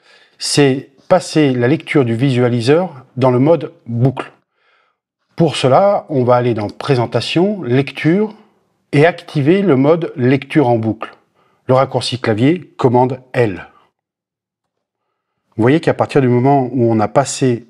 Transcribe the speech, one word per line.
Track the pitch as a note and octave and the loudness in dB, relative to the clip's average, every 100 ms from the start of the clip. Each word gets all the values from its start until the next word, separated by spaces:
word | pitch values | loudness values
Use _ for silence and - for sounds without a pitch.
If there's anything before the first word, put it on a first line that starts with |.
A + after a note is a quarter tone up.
| _ _ _ - | _ _ _ -12
c'est | - - C#3+ C3+ - _ - | -4 2 2 0 -6 _ 0
passer | F3+ - D#3+ D3 | 0 0 0 0
la | B2+ A#2+ | 0 0
lecture | D#3 - D3+ A#2+ | -2 -2 0 0
du | |
visualiseur | A2+ C#3 B2 B2 A#2+ A#2 D#3 F#3 C3 - - | 0 0 2 0 0 2 0 0 -8 -14 -2
dans | C3 | 0
le | B2 | 2
mode | C#3 - D#3 - - | 2 0 -2 -16 -10
boucle. | A#2 C3 C3 - _ _ _ _ _ _ _ _ _ _ - | -2 -2 -2 -12 _ _ _ _ _ _ _ _ _ _ -2
Pour | D#3+ - | -2 0
cela, | C3 C#3 G3+ G3+ - | 2 4 2 0 -2
on | C#3 | -2
va | A#2+ B2 | 2 2
aller | B2 | 0
dans | G#2+ G#2 | -2 -6
Présentation, | - - B2+ A#2 A#2+ - D#3+ F#3+ G#3 | -8 -4 -2 -2 -4 -4 -2 -2 -2
Lecture | B2+ B2+ C#3 - D3+ F#3 G#3+ - _ _ _ _ - | -2 -2 -2 -4 -2 0 -2 -8 _ _ _ _ -4
et | C#3+ D#3+ | 2 2
activer | F3 - D#3 C3+ F#3+ | 0 -8 -2 0 2
le | G3 C3 | 2 2
mode | C#3 E3 E3 - | 2 2 -2 -2
lecture | B2 C3+ - D#3 B2+ | 0 0 0 0 2
en | A#2 | 0
boucle. | A2 G2+ - - _ _ _ _ - | -2 -6 -10 -18 _ _ _ _ 0
Le | |
raccourci | C3 C3+ B2+ - A#2+ | 0 0 -2 -6 -6
clavier, | A#2 G#2+ C3 F3+ - - | -4 0 0 0 -6 -2
commande | C3 A#2+ B2+ B2+ - | 0 2 0 -4 -8
L. | B2+ A#2 F2 - _ _ _ _ _ _ _ _ _ _ _ _ _ _ _ _ _ _ - | -4 -2 -4 -14 _ _ _ _ _ _ _ _ _ _ _ _ _ _ _ _ _ _ -2
Vous | |
voyez | A2+ D#3+ | 2 2
qu'à | D#3 B2+ | 0 -2
partir | A2+ D3 | 0 0
du | C3 | 2
moment | B2 C3 C#3+ B2+ | 2 2 0 0
où | C3 A#2 | -2 0
on | A2+ | 0
a | G#2+ | 0
passé | D3 C3+ - C3 A2+ | 0 -2 -2 -2 -2